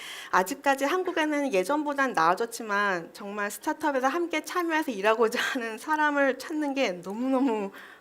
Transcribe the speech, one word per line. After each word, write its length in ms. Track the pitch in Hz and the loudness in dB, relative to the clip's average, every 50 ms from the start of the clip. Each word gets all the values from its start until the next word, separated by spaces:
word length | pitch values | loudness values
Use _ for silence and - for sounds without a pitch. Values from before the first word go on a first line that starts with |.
| - - - - - - - | -14 -14 -14 -14 -6 0 2
아직까지 540 | 185 185 185 277 269 - 285 277 269 269 | 2 2 2 -2 -2 0 2 2 2 2
한국에는 680 | 285 330 370 370 370 339 330 311 302 302 294 285 269 - | 0 0 0 0 0 0 0 0 2 2 0 0 2 2
예전보단 600 | 185 185 - 285 302 302 294 285 277 277 262 214 | 2 2 2 2 0 0 0 0 0 0 0 2
나아졌지만 960 | 175 160 165 180 185 233 226 - - 240 220 208 202 208 202 190 170 165 - - | 4 4 4 4 2 0 -4 -6 -8 -6 -2 0 0 2 2 0 0 -4 -8 -12
정말 360 | - 220 202 202 208 202 202 208 | -12 -12 -8 -6 -4 -4 -4 -6
스타트업에서 560 | - - 311 302 302 - 311 285 262 247 269 | -6 -4 -4 -4 -2 -2 0 0 2 2 0
함께 360 | 277 349 349 330 - - - | 0 0 -2 -2 -2 -4 -4
참여해서 460 | - - 370 349 330 320 311 311 294 | -4 -2 -2 -2 0 0 0 0 -2
일하고자 480 | 247 196 190 214 220 226 233 220 240 247 | -2 0 2 4 4 4 4 2 2 0
<laughs> 160 | - - - | -2 -2 -2
하는 240 | 262 233 226 220 226 | -4 -4 -6 -6 -8
사람을 640 | - - 311 302 302 302 294 285 277 269 254 269 | -4 -2 0 2 2 2 4 4 4 2 2 0
찾는 340 | - - 330 302 302 285 269 | -4 -6 -4 -2 -2 -2 0
게 160 | 277 269 220 | 0 0 0
너무너무 800 | 180 180 170 185 196 220 247 262 269 269 277 277 220 214 202 196 - - - - - - | -2 -4 -8 -10 -6 -4 -2 0 2 2 2 2 2 0 -2 -4 -8 -12 -18 -20 -20 -20